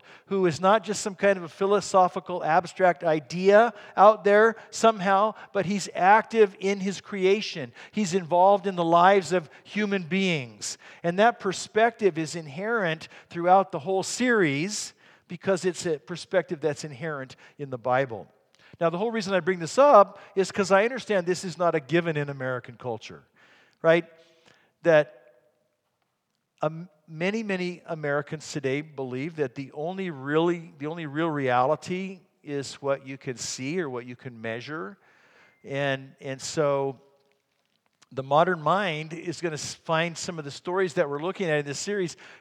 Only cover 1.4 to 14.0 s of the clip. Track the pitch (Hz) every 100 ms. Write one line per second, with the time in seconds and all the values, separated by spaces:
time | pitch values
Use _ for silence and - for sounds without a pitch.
1.4 | 165 - 196 202 - 196 180 190 - 180
2.4 | 151 165 175 - 185 170 170 156 135 170
3.4 | 190 208 233 - - - 196 214 185 202
4.4 | 226 220 - - 226 214 185 196 214 -
5.4 | - 202 175 202 - - 180 214 214 226
6.4 | 208 190 190 202 190 180 - 202 185 208
7.4 | - 175 123 - - - 196 190 165 175
8.4 | 190 202 190 180 165 170 180 202 156 180
9.4 | 151 - - 208 208 196 160 190 190 160
10.4 | 120 104 - - - - 170 180 226 226
11.4 | 202 175 - 214 233 233 202 156 156 170
12.4 | 151 135 208 233 180 160 - - - 170
13.4 | 175 190 190 170 143 190